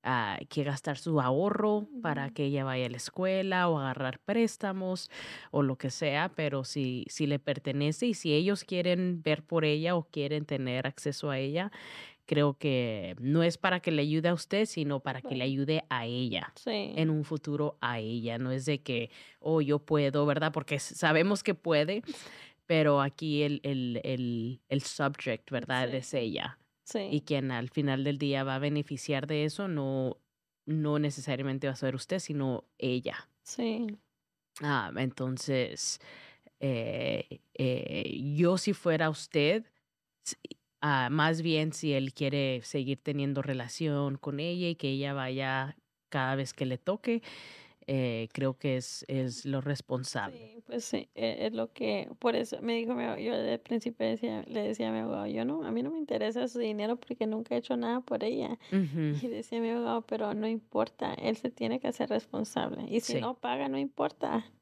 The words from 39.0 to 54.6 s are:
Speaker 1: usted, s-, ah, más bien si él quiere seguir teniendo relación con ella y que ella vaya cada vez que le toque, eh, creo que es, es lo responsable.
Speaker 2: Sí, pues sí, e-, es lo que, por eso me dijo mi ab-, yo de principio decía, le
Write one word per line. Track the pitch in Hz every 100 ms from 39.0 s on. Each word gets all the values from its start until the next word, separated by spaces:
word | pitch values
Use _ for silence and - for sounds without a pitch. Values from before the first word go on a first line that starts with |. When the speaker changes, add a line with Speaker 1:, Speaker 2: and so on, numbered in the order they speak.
| 160
Speaker 1:
usted, | 151 - 156 147 214 226 _ _ _ _ _ -
s-, | - - - _ _
ah, | 151 135 123
más | 151 156 160
bien | 165 156 156
si | 147 156
él | 135 135
quiere | - 143 143 135 127
seguir | - 143 131 135
teniendo | - 143 139 139
relación | 135 131 120 - 160 143 139 139
con | 147 143
ella | 165 175 175
y | 160
que | 139
ella | 135 139
vaya | 139 131 131 135 131 135 - _ _ _
cada | 143 131 135
vez | 135
que | - 131
le | 127
toque, | - 208 - 233 - - - - - _ -
eh, | 139 127 113 113
creo | - 135 131
que | 143 127
es, | 123 - -
es | 135 127 117 139
lo | 135
responsable. | 139 139 - 127 127 123 98 - -
Speaker 2:
Sí, | 233 -
pues | 240 -
sí, | 233 - -
e-, | 113 - 220
es |
lo | 226 226
que, | - 220 202 - -
por | 247 247
eso | 233 -
me | 233 233
dijo | 233
mi | 247
ab-, | 233 -
yo | 220 247
de | - 233
principio | - 233 233 233 226
decía, | 220 233 214 -
le | 233